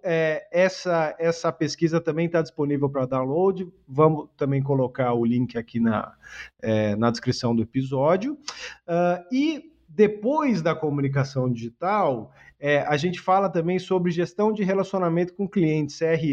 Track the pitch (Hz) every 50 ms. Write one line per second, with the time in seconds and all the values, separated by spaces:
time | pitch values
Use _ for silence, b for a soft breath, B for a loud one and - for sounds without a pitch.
0 | - 185 165 160 160 156 156 147 - - - 175 185 185 185 - - 180 170 165
1 | 156 151 - - 165 165 165 - - 170 160 - 160 143 - - 170 160 160 165
2 | 165 165 151 165 170 170 170 165 160 165 - - 147 143 143 135 139 139 139 139
3 | 131 127 131 131 131 131 139 170 190 196 190 175 190 170 - _ _ - 131 139
4 | 156 156 156 151 147 - _ _ 147 135 139 135 135 139 143 131 131 123 131 -
5 | 131 123 120 120 117 117 123 123 127 120 - 117 113 - - 117 117 113 110 104
6 | - - - B B B B B B B B _ - 110 110 107 107 104 104 104
7 | 113 117 117 - - 127 123 - - 117 117 117 110 - - 135 135 131 139 131
8 | 135 156 180 190 208 285 294 - B B B B B B B B B - 170 170
9 | 175 175 175 180 180 - 254 262 285 320 320 269 - - _ _ _ _ 151 202
10 | 214 202 214 214 208 247 294 311 302 269 214 170 160 165 156 160 156 151 143 143
11 | 139 139 139 139 127 135 - 135 127 127 120 113 117 117 - _ 170 185 208 208
12 | 190 151 127 113 104 B B B B B B _ 143 143 147 143 131 - 151 143
13 | 151 180 175 - - - 185 196 196 185 - 175 160 170 180 180 180 - 185 185
14 | 175 180 165 170 175 160 - - 208 220 214 - 202 180 196 196 190 190 - 196
15 | 180 170 165 170 180 180 180 - 202 190 - 208 165 156 156 156 151 143 - -
16 | - 160 165 156 160 151